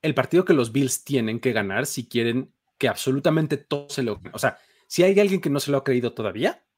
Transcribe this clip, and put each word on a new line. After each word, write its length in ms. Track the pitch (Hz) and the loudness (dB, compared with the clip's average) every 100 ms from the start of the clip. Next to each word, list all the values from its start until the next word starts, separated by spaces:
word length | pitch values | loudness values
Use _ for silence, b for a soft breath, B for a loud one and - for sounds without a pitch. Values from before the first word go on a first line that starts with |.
el 140 | 156 131 | 0 0
partido 300 | 120 175 185 | 2 2 4
que 80 | |
los 180 | 156 113 | 2 4
Bills 320 | 127 131 - | 0 0 -4
tienen 380 | - 139 110 113 | -2 -2 0 -2
que 100 | 131 | -2
ganar 340 | 110 101 101 143 | -2 -2 -4 -4
si 220 | - 113 | -8 -4
quieren 460 | 120 117 120 127 _ _ _ | -2 0 -2 -6 _ _ _
que 100 | 127 | -2
absolutamente 720 | - - 139 165 156 151 143 | -2 -2 0 2 2 0 -4
todo 320 | _ 143 143 | _ -8 -6
se 140 | - | -6
lo, 180 | 120 101 - | -4 -6 -10
o 80 | 117 | -4
sea, 180 | 131 - b b b | -4 -4 b b b
si 160 | - | 2
hay 160 | 185 196 | 4 6
alguien 220 | 202 185 | 4 2
que 80 | 165 | 0
no 100 | 143 | -2
se 100 | 135 | 0
lo 80 | 139 | -2
ha 60 | |
creído 300 | 139 123 120 | 2 0 0
todavía 520 | - 107 98 170 - _ | -4 -6 -2 -4 -4 _